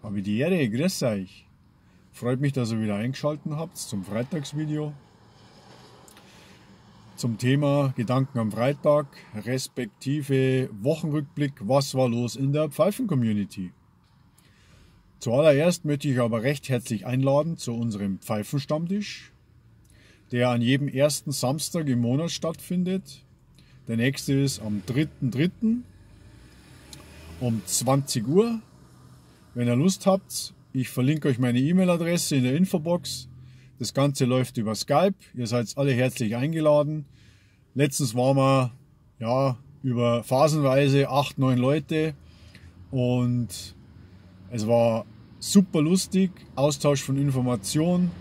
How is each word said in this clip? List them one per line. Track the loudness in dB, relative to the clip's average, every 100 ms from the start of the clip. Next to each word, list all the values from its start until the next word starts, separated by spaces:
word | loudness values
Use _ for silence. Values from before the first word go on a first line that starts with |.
| -6
Aber | -6
die | -2 -2
Ehre, | 0 2 0
grüß | 0 -2 0
euch. | -2 -2 -6 -14 _ _ _ _ _ -20 _
Freut | -8 -4 0
mich, | 0
dass | -2 -2
ihr | -2
wieder | -2
eingeschaltet | -2 -4 -4 -4 -4 -6
habt | -8 -8 -10
zum | -10 -8
Freitagsvideo. | -6 -6 -4 -6 -6 -6 -4 -4 -6 -10 -20 _ -20 -20 -20 -20 -20 -20 -20 -20 -20 -20 -20 -20 -20 -20 -20 -20 -20 -20 -20 -6
Zum | -4 -2
Thema | 2 2 2 2 0 -2
Gedanken | 0 0 0 -2
am | -4
Freitag, | 0 0 0 2 2 0 -14 -14
respektive | -12 -6 -6 -6 -10 -10 _ -4 -4 0 2 2 0 -2 -4
Wochenrückblick, | -2 -2 -2 -4 -6 -4 -4 -4
was | 0 2 2 0
war | 0
los | 0 -4 -2
in | -2
der | 0 -2
Pfeifen-Community? | 2 0 0 -2 0 0 0 -4 -8 -12 -12 _ _ _ _ _ _ _ _ -20 -20 -20 -20 _ _
Zuallererst | 0 4 6 6 4 2
möchte | -2 -2 0
ich | 2
aber | 2 0
recht | 0 -2 -2
herzlich | -4 -2 -6
einladen | -2 0 2 2 0 -6
zu | -6
unserem | -4 -4 -4 -4 -6
Pfeifenstammtisch, | -4 -4 -2 -6 -2 -4 -2 -4 -6 -12 -18 _ _ -20 _ _ _ -20 -20 -20 _
der | 0 0
an | 2
jedem | 2 0 0
ersten | 0 0 0 -8
Samstag | -4 -2 -4 -4 -4 -2
im | 0
Monat | 0 0 -2
stattfindet. | -6 -8 -8 -6 -4 -2 -4 -6 -20 _ _ _ -20 -20 -20 -6
Der | 0
nächste | 2 0 -2
ist | 0 0 -2
am | -4 -6 -2
dritten | -2 -2 -2 -4
dritten | 0 -2 0 -2 -2 -4 -20 -20 -20 -20 -20 -20 -20 -20 -20 -20 -20 -20 -20 -20 -6
um | -4 -4 -4
zwanzig | -4 2 0 0 -4 2
Uhr. | 2 2 -2 -8 -20 -20 -20 -20 -20 -20 -20 -14
Wenn | -4 0
ihr | 2
Lust | 2 2
habt, | 2 2 -2 -10 -10 -16 _
ich | -6 -4
verlinke | 0 0 0 0
euch | 0
meine | 0 2
E-Mail-Adresse | 2 2 2 2 0 -2 0 0
in |
der | 2 2
Infobox. | 2 0 0 -2 -4 -12 -14 -20 -20 -20 -20 -10
Das | -6
Ganze | 0 0 2 0
läuft | 2 0 -4
über | -6
Skype. | -6 0 2 2 0 -12
Ihr | -10 -2
seid | -2 -2 -2
alle | 0
herzlich | 2 2 0 -4 -2
eingeladen. | -2 0 4 4 2 -4 -8 -20 -20 -20 _ _ _
Letztens | 0 0 2 -2
waren | 2 2 4
wir, | 6 4 2 -6 _ _ _ _
ja, | -2 0 0 -2 -10 -8
über | -4 2 2 2
phasenweise | 0 4 4 4 4 4 4 4 4
acht, | 2 0 0
neun | 2 2
Leute | 2 0 0 -2 -2 -6 -18 -20 -20 -20 -20 -20 -8
und | -2 0 2 2 0 -4 -8 -16 -20 -20 -20 -20 -20 -20 -20 -10
es | -6 2
war | 4 4 2 -4 -18 -20 -14
super | 4 4 4 2
lustig, | 2 2 0 0 0 -2 -14
Austausch | 0 0 2 2 0
von | 0 0
Informationen | 0 0 0 -2 -2 0 2 2 0 -4